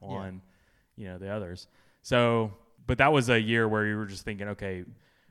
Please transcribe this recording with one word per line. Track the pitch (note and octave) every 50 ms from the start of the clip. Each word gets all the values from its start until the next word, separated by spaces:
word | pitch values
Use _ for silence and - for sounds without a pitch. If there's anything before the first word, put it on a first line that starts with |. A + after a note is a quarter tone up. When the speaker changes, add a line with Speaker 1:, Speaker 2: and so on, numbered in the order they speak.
Speaker 1:
Yeah. | G2
Speaker 2:
on, | G2 G2 G2 G2 F#2+ F#2 F#2 F#2+ _ _ _ _ _ _ _ _ _ _
you | - G#2+
know, | F#2 F2+
the | F2+ F#2+ G2
others. | G#2 A2 G2 E2+ F2+ F#2+ - _ _ _ _ _ _ _ -
So, | - B2+ A#2+ A#2+ A#2 A#2 A2+ A2 G#2+ G#2 - _ _ _ _ -
but | - C3 A2
that | C3+ C#3+
was | D#3 C#3+ A#2+ B2
a | A#2+ A2+
year | A2 A2 A#2 A#2 A2+
where | A2 A2 G#2+ G#2+
you | G#2 G#2+
were | G#2+ A2
just | G2 G2 F#2+ -
thinking, | A2+ G#2+ G2 G2+ G#2
"Okay, | G2+ - G#2 G2 F#2 F2+ F2+ A#2 A2+ - _ _ _ _ _ _